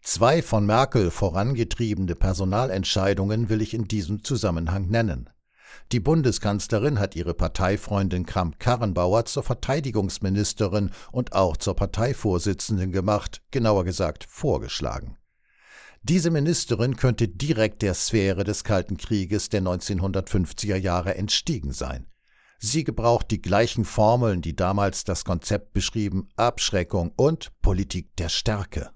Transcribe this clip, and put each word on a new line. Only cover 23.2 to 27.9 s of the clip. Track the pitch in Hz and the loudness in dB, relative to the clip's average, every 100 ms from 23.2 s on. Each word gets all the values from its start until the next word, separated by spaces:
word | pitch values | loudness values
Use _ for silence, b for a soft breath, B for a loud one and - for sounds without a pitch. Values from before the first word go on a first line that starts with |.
| - | 2
die | 101 | -2
gleichen | 92 101 117 - 98 | 2 2 2 0 -2
Formeln, | - 107 120 117 90 | 4 4 4 2 0
die | 82 69 | -2 0
damals | 90 101 101 - | 0 2 0 -2
das | - 90 - | -4 -4 -2
Konzept | 87 - 104 - | -4 -2 -4 -2
beschrieben: | 101 - 113 101 95 98 - | -4 -2 -2 -2 -2 -4 0
Abschreckung | 117 - - 98 87 95 85 - | 0 0 -2 0 0 -2 -2 2
und | 139 160 - - | 2 2 -8 2
Politik | 104 92 98 | 2 4 0